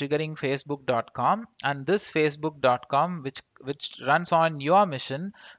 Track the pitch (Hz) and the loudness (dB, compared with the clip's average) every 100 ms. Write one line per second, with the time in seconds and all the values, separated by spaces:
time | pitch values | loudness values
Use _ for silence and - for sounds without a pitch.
0 | 143 151 156 151 135 139 143 143 131 120 | -2 -2 -2 -4 -2 -2 -4 -6 -2 -2
1 | - - 131 208 233 - 139 139 139 202 | -2 0 2 2 -2 -6 -4 -4 -2 -2
2 | - 160 151 147 151 147 131 123 - 139 | 0 0 0 0 -6 0 2 2 2 0
3 | 170 175 135 - - - 131 - - - | 0 -2 -8 -12 -16 -14 -10 -8 -10 -6
4 | 127 156 175 170 165 147 139 190 202 131 | 0 0 2 2 2 0 4 4 4 0
5 | - 135 190 - - | -6 -6 -8 -12 -20